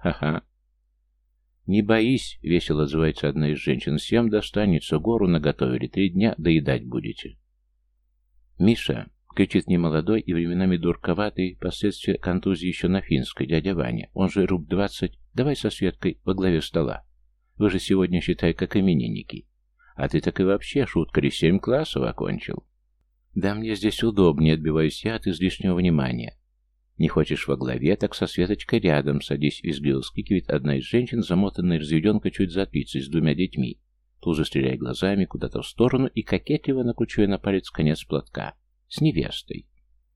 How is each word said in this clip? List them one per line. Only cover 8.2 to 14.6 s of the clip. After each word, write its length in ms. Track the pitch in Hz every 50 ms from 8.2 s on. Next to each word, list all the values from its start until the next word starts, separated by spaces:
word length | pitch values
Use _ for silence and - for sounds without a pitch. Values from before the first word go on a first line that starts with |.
| _ _ _ _ _ _ _ -
"Миша", 480 | 85 107 117 - - - - - - - - _ _ - -
кричит 360 | - 98 - - 98 - -
немолодой 520 | 87 87 85 82 76 78 80 92 110 110
и 140 | - - 87
временами 420 | 82 85 85 87 90 95 92 92
дурковатый, 800 | 85 82 87 85 - - - 85 90 104 107 - - 95 92 90 -
последствия 580 | - 90 - - - 101 - - - - 95 -
контузии 480 | - 92 87 92 - 101 95 80 87
еще 220 | 90 85 - - 87
на 120 | 92 98
финской, 460 | - - - 67 67 - - - 67
дядя 300 | 65 80 80 73 95 95
Ваня, 340 | 82 67 60 58 53 50 - -
он 160 | - 95 92
же 160 | - 101 92
руб 220 | 92 95 85